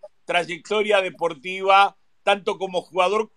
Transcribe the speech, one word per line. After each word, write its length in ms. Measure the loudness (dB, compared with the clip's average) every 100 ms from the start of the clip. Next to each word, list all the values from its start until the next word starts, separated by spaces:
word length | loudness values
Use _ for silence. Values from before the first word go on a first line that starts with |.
| -20 _ -4
trayectoria 760 | -2 -2 -8 -4 -2 2 2
deportiva, 960 | 0 -4 -6 -6 -10 -4 4 4 4 0 _ _
tanto 360 | -2 -2 -2 -6
como 240 | -6 -6
jugador 500 | -4 0 0 0 -4